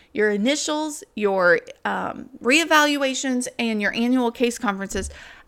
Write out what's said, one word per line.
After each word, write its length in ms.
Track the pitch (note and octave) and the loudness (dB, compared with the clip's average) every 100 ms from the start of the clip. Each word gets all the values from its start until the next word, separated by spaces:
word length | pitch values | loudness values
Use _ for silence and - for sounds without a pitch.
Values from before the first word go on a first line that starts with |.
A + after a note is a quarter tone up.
| _ | _
your 180 | - G#3 | -2 0
initials, 720 | G3+ A3+ D4 - D4+ D#4 D4 - - | 2 0 0 -2 -2 -4 -8 -12 -4
your, 420 | G3+ F#3+ F3 E3 - - | 0 4 4 4 2 -8
um, 460 | G#3+ G3 F#3+ - - - | -6 -4 -6 -8 -14 -6
reevaluations, 1080 | A3+ D4 E4 D#4 D4 C#4+ C4+ B3+ C4+ B3 B3 - | 2 2 4 4 4 2 -2 -2 -2 -2 -4 -4
and 240 | A#3 G#3+ | -2 -2
your 100 | G3+ | -2
annual 360 | - A#3+ B3+ A#3+ | 0 2 2 0
case 280 | A#3 A#3+ A#3 | 0 0 0
conferences, 520 | A3 G3 G3 G3 F#3 - - - | -4 -4 -4 -6 -6 -10 -20 -20